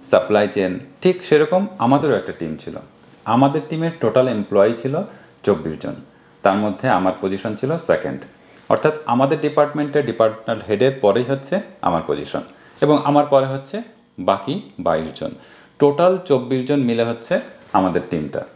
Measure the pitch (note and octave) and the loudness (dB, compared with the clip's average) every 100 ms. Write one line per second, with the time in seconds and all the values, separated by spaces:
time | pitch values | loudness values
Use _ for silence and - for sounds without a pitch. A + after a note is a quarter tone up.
0 | - G#2 - G#2 G#2 G2+ F#2+ F2+ - - | 4 2 4 0 2 0 -2 -2 -10 -2
1 | F#3 F3+ - D3+ D#3 F3+ G3+ - A2+ C#3 | 0 0 2 2 4 0 -2 -2 2 2
2 | D#3 G#2+ - F2 E2 D#2 - D#2+ - _ | 2 0 -2 -8 -8 -8 -12 -14 -16 _
3 | - - - A#2 C#3 D3+ D3 D#3+ E3 E3 | -20 -16 -2 4 4 2 -6 -4 -4 -2
4 | A2+ B2+ B2+ A2 G2+ G2+ G#2 A#2 C3 D3 | 0 2 2 0 0 4 4 2 -4 -4
5 | G3+ - - _ - F#2 D#2 D#2 - - | -6 -12 -20 _ 0 0 -2 -8 -10 -12
6 | - _ _ _ G2+ G2 G#2 G2 C3 G2 | -16 _ _ _ 0 2 -2 -2 0 0
7 | F#2 F#2 F#2+ F#2+ A2+ G#2+ C3 E3 - E2 | 0 -2 -4 -4 -6 -6 -4 -4 0 0
8 | D2 C2+ - - - - - - - - | 0 -10 -14 -20 -20 -20 -2 0 0 -2
9 | - A#2+ C#3 D3+ D3 C#3+ D3 D3+ D3 D3 | -2 0 2 0 0 2 0 0 -2 -2
10 | C#3 A2 A2 G#2+ - A2 G2 G#2 B2+ C3+ | -2 2 0 0 -6 -6 -2 2 2 2
11 | B2+ A#2 B2+ C#3 - F#3+ - - - E2+ | 2 2 0 -4 -4 -6 -6 -6 -2 -2
12 | D#2 C#2+ - D2+ - - - - D3 D3 | -2 -6 -4 -8 -10 -20 -20 -2 2 2
13 | C#3+ D3 C#3+ C#3 C3+ C3+ - G#3 A#3+ - | 4 2 4 2 2 -4 -8 -10 -12 -18
14 | _ - F#2 G2 - F3 - - F2 D#2+ | _ -6 0 0 -2 -6 -8 -6 -2 -2
15 | D#2+ - - - - - - _ C#3+ C#3+ | -2 -8 -10 -10 -20 -20 -20 _ 2 4
16 | F3+ F#3 - C3+ A#2+ C3 B2+ C#3+ B2 A#2 | 2 2 0 0 0 -4 0 0 0 0
17 | A#2 A#2 - F#3+ - - - G#2 F#2 F2 | -2 -4 -4 -4 -4 -20 -2 0 2 0
18 | - E2+ D2 - - | -2 -6 -4 -8 -10